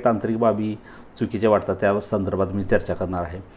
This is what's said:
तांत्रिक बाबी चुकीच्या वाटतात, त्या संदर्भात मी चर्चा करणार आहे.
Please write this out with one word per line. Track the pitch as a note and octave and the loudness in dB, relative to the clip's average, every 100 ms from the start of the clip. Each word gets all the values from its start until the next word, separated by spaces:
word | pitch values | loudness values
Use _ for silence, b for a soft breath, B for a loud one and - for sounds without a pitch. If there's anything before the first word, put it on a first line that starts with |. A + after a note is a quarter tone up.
तांत्रिक | B2 G#2+ A2+ A2 | 2 0 0 2
बाबी | A#2 G#2 G#2+ G#2+ B B - - | 2 2 -2 -6 B B -20 -6
चुकीच्या | G#2+ G#2 G#2+ | -4 0 4
वाटतात, | G2+ F#2 F#2 | 4 2 0
त्या | G2+ G#2 | 2 2
संदर्भात | - G#2 F#2 F#2 F#2+ | 0 -2 0 0 -2
मी | G2 | -2
चर्चा | F#2 G2+ - | 0 0 0
करणार | F2 F#2 F2+ | -4 -4 -4
आहे. | E2+ F#2 - | -6 -10 -16